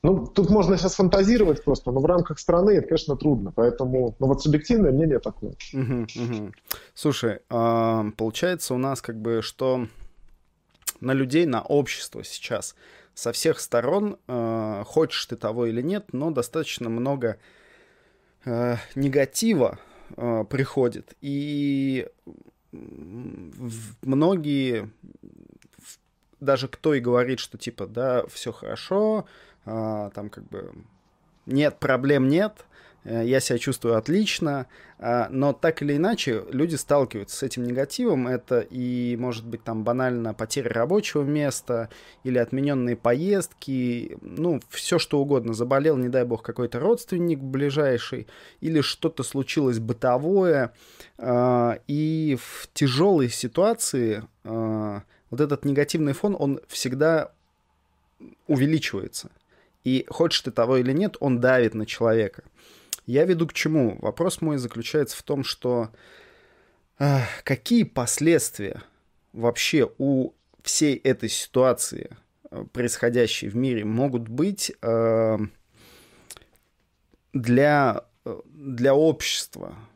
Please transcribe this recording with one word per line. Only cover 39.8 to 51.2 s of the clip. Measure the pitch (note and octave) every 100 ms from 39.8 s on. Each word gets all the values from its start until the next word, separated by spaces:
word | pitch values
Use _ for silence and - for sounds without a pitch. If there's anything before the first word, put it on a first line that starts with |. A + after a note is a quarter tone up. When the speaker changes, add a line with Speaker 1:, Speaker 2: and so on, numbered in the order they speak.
Speaker 2:
банально | G#2+ B2 B2+ A#2+ A2+
потеря | G#2+ A2 - A#2+
рабочего | A#2 B2 G3+ G#3 D3+
места | C#3 D3+ C#3+ - - A#2+ A2 - - -
или | B2+ B2
отменённые | A#2 C3 C#3 C#3 B2 A#2
поездки, | A#2+ B2 F3+ G3 E3 _ - C3+ B2 A#2+ A2 -
ну, | - F2 E3+ C#3+ -
всё | - - F3
что | - D3
угодно. | C#3 C#3 A#2
Заболел, | A2 A#2+ C3+ D3+ C#3+
не | B2
дай | B2+
бог, | A#2+ A#2
какой-то | - - A#2+ A#2+
родственник | E3 A#3 - F3+ E3+ D3
ближайший | C3+ C3+ C#3+ C#3 C#3+ B2 - B2 A2 - - _
или | D#3 D#3+
что-то | C3+ - E3 -
случилось | C3 C#3 C3 - C3+ A#2
бытовое. | A2+ A#2 B2+ B2 D3+ G3 F3+ D3 A#2+ _ - - -
А, | -